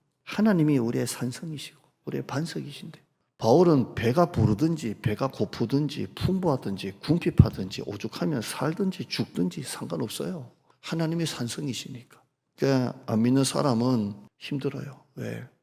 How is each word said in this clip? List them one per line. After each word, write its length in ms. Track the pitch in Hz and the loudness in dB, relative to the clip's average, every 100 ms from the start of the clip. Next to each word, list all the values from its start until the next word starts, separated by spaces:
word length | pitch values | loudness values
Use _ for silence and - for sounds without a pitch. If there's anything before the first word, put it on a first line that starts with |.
| _ _ - | _ _ -8
하나님이 520 | - 214 180 151 135 | 2 4 6 4 4
우리의 300 | 113 131 123 | 2 0 -2
산성이시고 760 | - 123 123 165 143 - _ _ _ - | -4 -6 -6 -10 -10 -12 _ _ _ -8
우리의 200 | 139 135 | -8 -4
반석이신데, 720 | 139 165 - 139 - 165 - _ _ _ - | -4 -4 -8 -10 -14 -16 -18 _ _ _ 0
바울은 580 | 113 151 175 143 113 - | 6 8 8 6 2 0
배가 320 | 113 151 170 | 2 4 2
부르든지 640 | - - 135 160 160 113 - | 4 4 4 2 0 -4 -2
배가 260 | 104 104 131 | -2 0 -2
고프든지 800 | - 104 - 110 139 147 - 101 - | -2 -4 -2 0 2 0 -4 -8 -2
풍부하든지 800 | - 190 175 131 - 95 98 - | 0 2 2 0 -2 -6 -8 -6
궁핍하든지 800 | - 170 - - 107 - 95 - - | 0 0 2 4 4 4 -8 -8 -8
오죽하면 560 | 104 110 - 175 135 | -8 -8 -4 -2 -2
살든지 640 | 104 - 143 175 190 - 123 | -4 -4 -4 -2 -2 -4 -6
죽든지 580 | - - - 180 160 | -4 -4 -2 -2 -4
상관없어요. 880 | 127 - - 87 113 - 71 175 120 _ _ _ | -10 -10 -8 -6 -6 -6 -8 -8 -12 _ _ _
하나님이 440 | - 165 160 170 160 | -6 -4 -2 -2 -4
산성이시니까. 960 | - 120 - 147 110 - 127 - - _ _ _ - | -4 -6 -6 -6 -6 -10 -14 -16 -20 _ _ _ -2
그러니까 360 | 135 131 123 - - | 2 2 2 -4 0
안 160 | 110 | 2
믿는 220 | 120 135 | 4 4
사람은 720 | 131 147 147 113 123 123 104 104 - _ | 4 2 2 4 2 2 0 -6 -16 _
힘들어요. 640 | - 143 135 131 143 127 _ - | -8 -4 -4 -6 -10 -14 _ -12
왜? 300 | 117 113 123 _ | -8 -8 -12 _